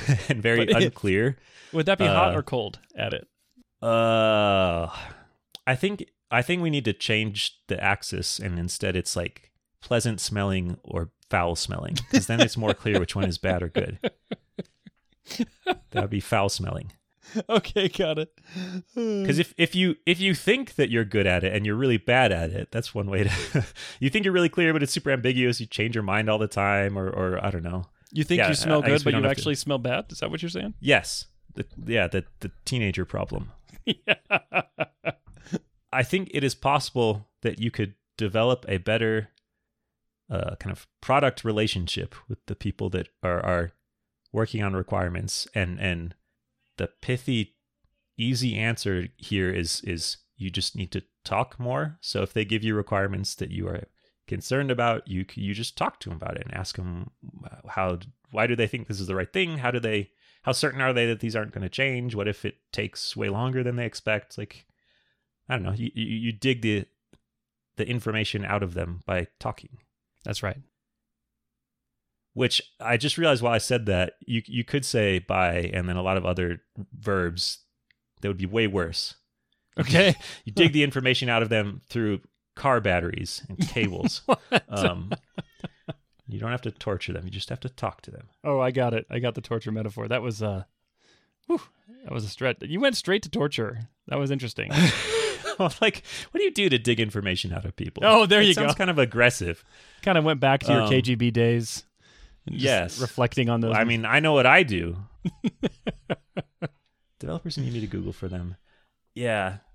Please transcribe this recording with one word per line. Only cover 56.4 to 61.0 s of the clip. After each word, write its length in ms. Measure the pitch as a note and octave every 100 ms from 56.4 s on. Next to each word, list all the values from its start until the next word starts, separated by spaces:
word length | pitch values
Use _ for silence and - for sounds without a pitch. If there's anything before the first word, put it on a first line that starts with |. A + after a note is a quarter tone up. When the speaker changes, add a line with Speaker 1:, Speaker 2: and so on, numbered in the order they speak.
Speaker 1:
and 100 | -
ask 240 | F#2 F2+ -
'em, 320 | F2+ F2 - - - -
uh, 260 | - - -
how, 280 | G2 F#2 F2 - - _
why 160 | G#2+ A#2+
do 80 |
they 120 | A#2+ G#2+
think 200 | B2 -
this 140 | G2+
is 60 | F#2+
the 80 |
right 180 | F#2+ F2+
thing? 260 | F#3+ E3+ D#3
How 120 | B2+
do 100 | B2
they, 300 | A2+ G#2 G2+ _ _ _
how 100 | C3
certain 300 | B2 D3 C3
are 100 | C3
they 140 | B2